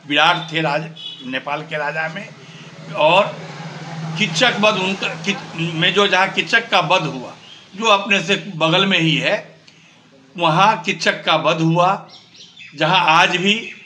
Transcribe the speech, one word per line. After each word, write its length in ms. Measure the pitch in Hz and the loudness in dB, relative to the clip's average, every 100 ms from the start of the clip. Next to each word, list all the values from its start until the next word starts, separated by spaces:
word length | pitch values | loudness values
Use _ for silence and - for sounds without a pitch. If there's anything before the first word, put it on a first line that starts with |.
| 139 | -2
विराट 460 | 147 160 170 160 | 2 4 2 -2
थे, 80 | 156 | -4
राज-, 680 | 156 147 160 - - - 127 | -2 -2 -6 -12 -16 -14 -10
नेपाल 360 | 131 143 147 | -8 -6 -8
के 160 | 160 156 | -6 -6
राजा 300 | 147 160 160 | -6 -4 -6
में, 200 | 190 - - - - - - - | -8 -14 -18 -20 -20 -20 -18 -8
और 320 | - 151 180 208 - - - - - - - - - | 2 4 6 4 -2 -12 -14 -14 -14 -12 -10 -6 -4
किच्चक 380 | 214 - 247 202 | -2 2 2 4
वध 140 | 214 | 2
उनका, 340 | 196 190 190 202 165 | 2 -2 -4 -6 -6
किच-, 300 | 165 - - 160 165 | -6 -6 -8 -6 -4
में 180 | 160 180 | 0 0
जो 120 | 190 202 | 2 2
जहाँ 260 | 185 185 | 2 0
किच्चक 360 | - 165 226 233 | -2 0 0 2
का 100 | 196 | 0
वध 220 | 165 185 | 2 0
हुआ, 320 | 156 131 107 - - - - 190 | -2 -8 -12 -16 -20 -20 -18 -4
जो 80 | |
अपने 360 | 226 196 196 196 | 2 2 2 -2
से 140 | 165 180 - 160 | 0 -4 -4 -2
बगल 300 | 160 180 196 | 0 2 2
में 120 | 180 | 2
ही 180 | 160 139 | 2 0
है, 200 | 135 214 - - _ _ _ _ _ _ _ 175 | 0 -4 -6 -20 _ _ _ _ _ _ _ -2
वहाँ 460 | 170 160 202 214 | 0 4 4 2
किच्चक 420 | - 196 214 - | -2 -2 -2 -2
का 120 | 185 156 | 0 0
वध 240 | 143 170 | 2 2
हुआ, 500 | 160 170 180 202 - - - - - - - | 2 4 2 0 -8 -20 -20 -20 -20 -20 -16
जहाँ 300 | 147 156 185 170 | -4 0 2 4
आज 240 | 165 185 175 | 6 4 2
भी 180 | 190 214 - - | 0 -2 -4 -16